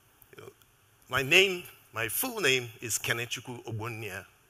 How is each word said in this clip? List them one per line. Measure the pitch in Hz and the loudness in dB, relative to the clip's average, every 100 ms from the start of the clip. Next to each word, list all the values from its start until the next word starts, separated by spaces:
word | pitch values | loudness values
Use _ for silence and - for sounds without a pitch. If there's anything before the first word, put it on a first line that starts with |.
| _ _ - - | _ _ -20 -20
You | |
know, | - - _ _ _ _ - | -20 -20 _ _ _ _ -4
my | 127 | -2
name, | 135 175 196 180 - - - | 6 6 6 2 -8 -20 -10
my | 107 113 | -4 -2
full | - 262 226 | 0 -2 0
name | 151 131 120 113 | 2 2 0 -8
is | 117 - | -6 -4
Kenechukwu | - 117 120 - 131 120 | -2 -2 -4 -8 -8 -12
Ogbonnia | 117 107 113 110 107 95 92 _ | -8 -8 -6 -8 -10 -10 -14 _